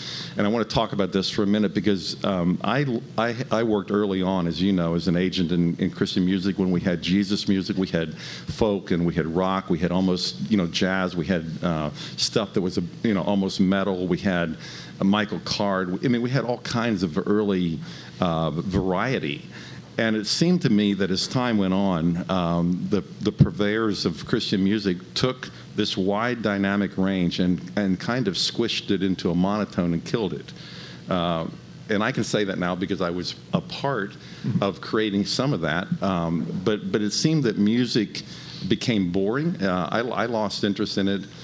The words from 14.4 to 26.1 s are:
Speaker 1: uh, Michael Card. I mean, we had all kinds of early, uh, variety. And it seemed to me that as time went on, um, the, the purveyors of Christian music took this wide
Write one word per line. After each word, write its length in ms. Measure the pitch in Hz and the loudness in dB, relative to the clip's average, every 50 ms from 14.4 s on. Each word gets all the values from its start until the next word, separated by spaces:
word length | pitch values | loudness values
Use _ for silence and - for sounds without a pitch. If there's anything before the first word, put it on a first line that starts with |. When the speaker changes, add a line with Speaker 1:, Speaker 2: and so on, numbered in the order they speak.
| 85 82 80 - - - - - - - - - | 0 0 -4 -8 -10 -14 -14 -14 -14 -12 -6 0
Speaker 1:
uh, 40 | 95 | 2
Michael 360 | 98 101 104 104 101 - 85 | 4 4 4 2 0 -2 -6
Card. 640 | - - - - 107 101 98 92 92 90 90 98 - | -6 -4 -2 -2 0 0 0 0 0 -2 -2 -2 0
I 40 | 139 | 2
mean, 160 | 120 120 117 | 2 2 0
we 80 | 123 | 0
had 140 | 127 139 110 | 0 0 0
all 120 | 117 123 113 | 0 -2 -4
kinds 440 | - - - 120 113 120 110 90 90 | -4 -4 -2 0 0 2 2 2 0
of 240 | 90 76 95 - - | 0 0 0 0 2
early, 520 | 104 104 107 101 98 92 92 87 80 73 82 - - - - - - - | 2 2 4 2 2 2 2 0 -2 -4 -6 -10 -12 -14 -14 -12 -4 -2
uh, 300 | 92 90 82 80 82 80 | 0 0 2 2 0 0
variety. 960 | 73 80 87 - 90 98 92 95 92 90 107 127 135 101 78 76 71 - - - - - - - - - - - - - | -2 -2 -2 0 0 0 2 2 0 0 0 -2 -2 -2 -2 -4 -6 -6 -10 -14 -16 -16 -16 -16 -16 -16 -16 -10 -2 0
And 160 | 117 113 107 | 0 2 2
it 100 | 110 101 | 0 0
seemed 380 | 101 - - 170 170 180 175 - | 0 2 2 4 4 4 4 4
to 80 | 127 | 4
me 220 | 107 101 104 101 101 | 4 6 6 4 4
that 180 | 92 101 90 | 2 2 0
as 160 | 92 90 - - | 0 0 -2 -2
time 320 | - 131 123 123 117 104 | 0 0 0 2 2 2
went 160 | 98 92 92 | 2 4 2
on, 500 | 95 101 98 92 82 80 87 85 85 90 - | 2 2 2 2 2 2 2 2 0 0 0
um, 560 | 95 92 90 85 85 85 87 87 90 85 82 92 | 0 0 2 2 2 2 2 2 0 0 -2 -2
the, 120 | 104 98 87 - - - | -2 -2 -2 -4 -8 -4
the 100 | - 104 | -2 0
purveyors 760 | 98 - - 107 85 78 104 101 104 110 113 110 98 - - 101 | 6 6 6 6 6 0 0 2 2 2 2 0 0 0 -2 -2
of 180 | 82 - - | -2 -4 -6
Christian 380 | - - 117 104 - - 101 95 | -2 -2 0 0 0 0 2 2
music 340 | 95 104 110 98 98 90 87 - - - | 4 2 2 2 0 0 -2 -4 -8 -4
took 380 | - - 127 127 - - - - - - - - | 0 0 0 0 -2 -8 -14 -14 -14 -18 -10 -2
this 200 | - 107 101 - | -2 0 0 0
wide 460 | 104 95 95 | 0 0 0